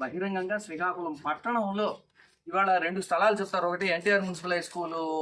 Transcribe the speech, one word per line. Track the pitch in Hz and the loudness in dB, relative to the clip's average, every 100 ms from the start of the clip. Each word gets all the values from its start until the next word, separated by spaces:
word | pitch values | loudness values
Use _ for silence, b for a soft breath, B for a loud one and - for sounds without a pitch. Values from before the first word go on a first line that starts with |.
బహిరంగంగా | 131 170 196 190 185 208 | -6 -4 -2 -2 -2 -4
శ్రీకాకుళం | 185 160 180 175 170 147 147 | -6 -4 -4 -2 -6 -4 -4
పట్టణంలో | 151 233 233 202 202 208 - _ _ _ _ 165 | -4 -2 -2 0 0 -2 -4 _ _ _ _ -4
ఇవాళ | 180 190 180 | 2 4 4
రెండు | 165 190 | 2 -2
స్థలాలు | 185 170 208 202 | 0 4 4 4
చెప్తారు. | 190 185 175 | 0 0 0
ఒకటి | 175 185 | 0 0
ఎన్టీఆర్ | 170 202 202 | 2 4 4
మున్సిపల్ | 190 165 175 | 2 -4 -2
హై | 175 | -2
స్కూల్ | 165 180 165 165 160 156 | -2 -6 -4 -2 -2 0